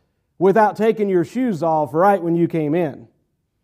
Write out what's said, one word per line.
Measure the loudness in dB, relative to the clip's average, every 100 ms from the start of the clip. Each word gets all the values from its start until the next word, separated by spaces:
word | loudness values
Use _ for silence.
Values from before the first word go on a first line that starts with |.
| _ _ _ -2
without | 2 4 2 2
taking | 0 0 0
your | 0
shoes | -2 -4 -4 -2
off | -2 -2 -2
right | 2 2 2
when | 0
you | 0 0
came | -2 -2
in. | -2 -4 -8 -18 _ _ _ _ _